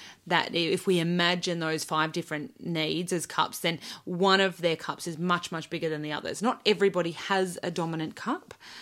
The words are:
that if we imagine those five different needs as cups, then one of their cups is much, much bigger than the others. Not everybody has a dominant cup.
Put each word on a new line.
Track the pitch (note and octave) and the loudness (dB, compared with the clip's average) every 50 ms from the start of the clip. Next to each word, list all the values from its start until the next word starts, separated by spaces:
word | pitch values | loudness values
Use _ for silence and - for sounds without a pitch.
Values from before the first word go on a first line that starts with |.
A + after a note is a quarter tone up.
| - - - _ - | -18 -18 -20 _ -2
that | E3 F3 E3 - - - | 2 2 2 2 2 0
if | E3+ E3+ D#3+ F3+ F3+ - | 0 2 2 2 0 2
we | G3 F#3 E3+ | 4 4 4
imagine | E3 E3+ F3 F3 F3 F3 F3+ F3 - F3+ E3+ E3+ | 4 4 4 4 4 4 4 2 0 -2 -2 0
those | E3 D#3+ D#3+ D#3 - | 0 0 0 -2 -2
five | - E3+ D#3 D#3 D#3+ | 0 2 2 2 2
different | D#3 F3 D#3+ - D#3 D3+ D3+ - - - | 0 -4 -6 -4 -6 -6 -6 -8 -12 -10
needs | - E3+ E3+ D#3+ D#3 D#3 D#3+ D#3+ F3+ F3 F#3 | -6 -4 -2 0 0 0 0 -2 -2 -2 -2
as | E3+ D#3 | -2 -2
cups, | - - - - - - - | -2 0 0 0 0 0 -2
then | - E3+ E3+ D3 - - - - - | -2 -2 -2 -2 -6 -12 -14 -12 -8
one | - F3+ E3+ F#3+ G3 F#3+ F#3+ | -6 0 2 4 6 6 6
of | G3 F#3+ E3+ - | 4 4 2 0
their | E3 E3+ D#3+ | 0 0 0
cups | D#3+ - - D3 - - | 0 -2 -8 -8 -6 -6
is | F3 E3 | -8 -6
much, | D3 F3 F3+ F3 E3+ - - | -2 0 2 0 0 0 -4
much | F3 D#3+ D#3 - | -6 -6 -6 -6
bigger | - D#3+ E3 D#3+ | -6 -4 -2 -2
than | D#3 D3+ | -2 -2
the | D3+ D3+ | -4 -4
others. | D3+ D3 - - - - | -6 -4 -4 -4 -4 0
Not | F#3+ B3 - - - | 0 0 0 2 2
everybody | G#3 G#3 E3+ G3+ G3 F3 F3+ E3+ E3+ | 2 4 4 4 4 4 2 0 0
has | D#3+ - - - G3 F#3+ F#3+ F#3 E3+ - | -2 -6 -2 0 2 2 2 0 -2 -4
a | - F3+ | -4 -4
dominant | E3 F3+ E3+ E3 E3 D#3+ D#3+ - - | -2 -2 -2 -2 -2 -4 -4 -6 -8
cup. | - - G#3+ C#4 D#4 - - - - - - - - | -8 -4 -4 -4 -4 -6 -14 -20 -20 -18 -18 -18 -18